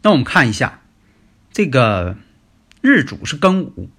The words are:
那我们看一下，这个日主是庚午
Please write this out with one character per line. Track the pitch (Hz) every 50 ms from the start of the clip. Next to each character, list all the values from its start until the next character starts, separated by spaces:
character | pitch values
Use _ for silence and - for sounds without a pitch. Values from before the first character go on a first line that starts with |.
| _
那 | 214
我 | 208
们 | 143 127
看 | - - 185 147 117
一 | 104
下， | - 135 - - _ _ _ _ _ _ _ _ _ _ _ _ _ _ _
这 | _ - 208 156
个 | 127 131 120 110 104 92 90 90 101 110 - _ _ _ _ _ _ _ _ _ _ _
日 | - 262 277 208 135
主 | 135 - - -
是 | - - 147
庚 | - 185 190 190 170
午 | - - - 92 87 _